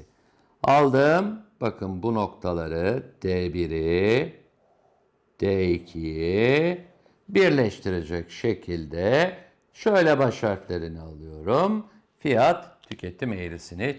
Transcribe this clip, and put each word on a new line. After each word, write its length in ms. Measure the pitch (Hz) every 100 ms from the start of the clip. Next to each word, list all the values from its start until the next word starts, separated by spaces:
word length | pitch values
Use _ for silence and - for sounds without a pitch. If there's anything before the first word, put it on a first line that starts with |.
| - _ _ _ _ _
Aldım. 800 | - 143 143 131 143 165 208 220 - _
Bakın 420 | 117 - 95 95
bu 120 | 107
noktaları 880 | 113 98 - 92 87 80 82 92 127 147 -
D 320 | 95 90 90
biri, 880 | 87 82 80 80 87 98 120 165 - _ _ _ _ _ _ _ _ _ -
D 300 | 98 98 92
ikiyi 1120 | 87 - 82 80 78 82 95 117 143 165 180 - _ _ _ -
birleştirecek 1040 | 196 185 147 113 - 98 90 80 85 82
şekilde 1040 | - 117 101 - 85 78 80 95 135 180 185 - _ _
şöyle 460 | - - 202 160 139
baş 240 | 131 -
harflerini 580 | 110 98 - 87 82 82
alıyorum. 840 | 80 78 80 78 80 131 190 214 214 _ _ _
Fiyat 640 | 151 117 139 175 - _
tüketim 500 | - - - 90 127
eğrisini 640 | 98 90 85 - 87 120